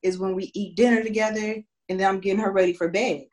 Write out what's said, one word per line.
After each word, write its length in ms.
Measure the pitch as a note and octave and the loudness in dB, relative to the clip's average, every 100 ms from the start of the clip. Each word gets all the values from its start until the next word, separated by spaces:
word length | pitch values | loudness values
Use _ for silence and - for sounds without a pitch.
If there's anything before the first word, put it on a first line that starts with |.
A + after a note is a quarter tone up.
is 160 | F#3 F#3 | -2 -2
when 160 | F#3+ | -4
we 160 | F#3+ F#3+ | -4 -6
eat 200 | - G3 | -6 -6
dinner 280 | F3 B3 A#3 | 2 4 4
together, 600 | A3 G#3+ G#3+ G#3+ G#3+ A3 G#3+ _ _ | 0 -2 -2 -2 -4 -6 -10 _ _
and 100 | F#3 | 0
then 80 | G3 | 2
I'm 100 | F#3+ | 2
getting 220 | F#3+ G3 | 0 0
her 100 | G#3+ | 0
ready 220 | F#3+ F#3 | 2 2
for 160 | F3 E3+ | 2 -2
bed. 380 | F3+ B3 D3 C3+ | 0 0 -2 -8